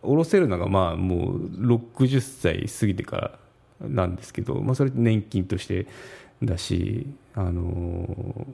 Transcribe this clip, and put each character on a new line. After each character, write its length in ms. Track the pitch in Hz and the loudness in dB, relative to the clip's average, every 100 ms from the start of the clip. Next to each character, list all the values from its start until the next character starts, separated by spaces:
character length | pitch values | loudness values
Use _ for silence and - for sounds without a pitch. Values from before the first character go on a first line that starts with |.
下 140 | - 147 | 4 2
ろ 80 | |
せ 160 | 165 202 | 6 4
る 80 | 156 | 4
の 100 | 90 | 2
が、 100 | 92 | 2
ま 240 | 95 90 | 4 4
あ、 40 | 82 | 2
も 380 | 92 87 87 | 0 2 0
う 160 | 90 87 - | -2 -4 -2
六 500 | 120 117 117 - 131 | 4 4 2 0 2
十 120 | 135 | 4
歳 460 | - - - 80 - | -2 -2 0 0 -4
過 200 | - 107 | 0 0
ぎ 80 | 95 | 0
て 80 | |
か 140 | - - | -4 -4
ら 220 | - - - _ _ _ - | -6 -10 -20 _ _ _ -4
な 200 | 127 90 | 0 0
ん 80 | 90 | -4
で 80 | |
す 100 | - | -8
け 80 | - | -6
ど、 140 | - 135 | -4 -2
ま 100 | 104 | 0
あ、 40 | 131 | 2
そ 80 | |
れ 80 | 135 | 0
年 280 | 127 117 110 | 4 4 4
金 240 | - 98 90 | 0 -4 -2
と 120 | 95 | -4
し 80 | - | -2
て 180 | 95 - - - - - _ | -4 -6 -12 -20 -20 -20 _
だ 140 | - 87 | -2 -2
し、 500 | - 87 95 104 139 143 _ - | -2 0 0 -4 -6 -14 _ -4
あ 80 | 92 | -2
の 100 | 87 | -2
ー 840 | 87 87 87 87 87 - - - 135 | -2 -4 -4 -4 -6 -6 -8 -8 -10